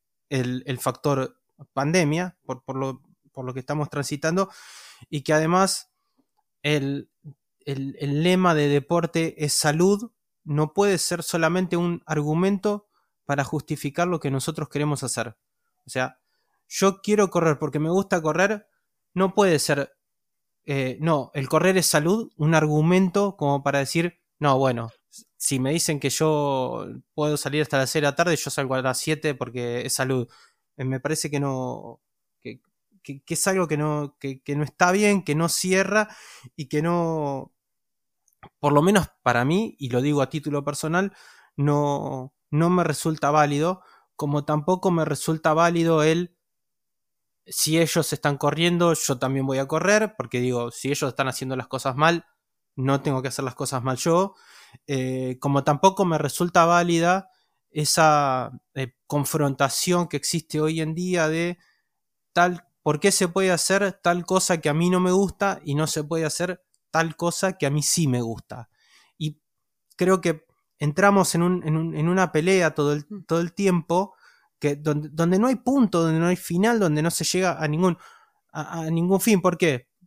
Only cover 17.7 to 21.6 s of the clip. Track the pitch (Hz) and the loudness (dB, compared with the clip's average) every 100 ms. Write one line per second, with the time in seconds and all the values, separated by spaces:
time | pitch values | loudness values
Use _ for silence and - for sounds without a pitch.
17.7 | 147 156 180 196 180 156 156 196 208 - | -2 -2 -2 0 -2 0 0 0 -2 -10
18.7 | _ _ _ _ 180 190 185 202 156 - | _ _ _ _ -2 0 4 4 2 0
19.7 | 147 - _ _ _ _ _ _ _ - | -2 -4 _ _ _ _ _ _ _ -8
20.7 | 139 131 123 156 151 123 - 135 156 | -4 -4 -4 0 0 -2 -6 -2 2